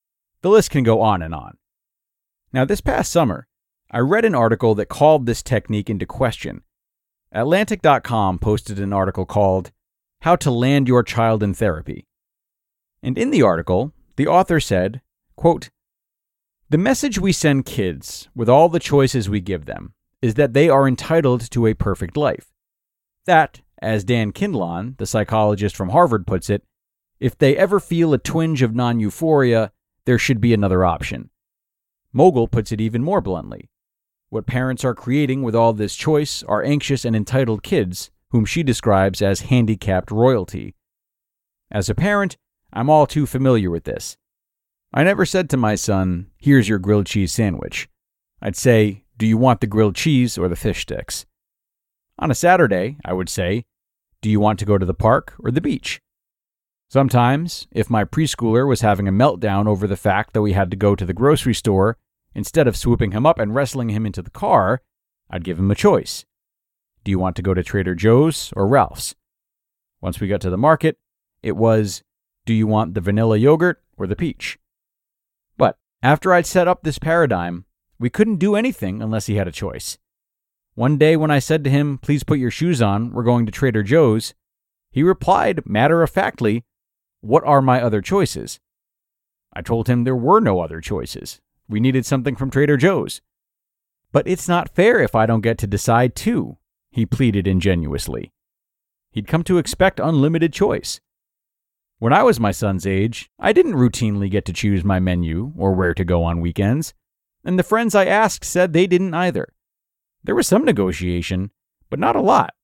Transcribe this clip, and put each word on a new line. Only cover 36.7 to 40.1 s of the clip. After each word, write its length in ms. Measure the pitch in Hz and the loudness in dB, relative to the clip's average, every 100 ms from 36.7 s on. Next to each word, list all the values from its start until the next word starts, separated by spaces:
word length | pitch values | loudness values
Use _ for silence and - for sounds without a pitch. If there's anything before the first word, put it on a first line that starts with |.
| 147 - 131 120 | -2 -2 -4 0
and 100 | 110 | -2
entitled 460 | 98 131 120 107 | 0 -2 0 -4
kids, 480 | - 170 92 90 - _ - | -2 -2 -2 -6 -14 _ -2
whom 160 | 120 107 | 0 0
she 180 | 170 | -2
describes 580 | 139 117 117 98 95 90 | -2 0 2 2 2 0
as 200 | 98 95 | -2 -2
handicapped 720 | - 127 113 104 104 92 - | 0 0 2 -2 -2 -4 -2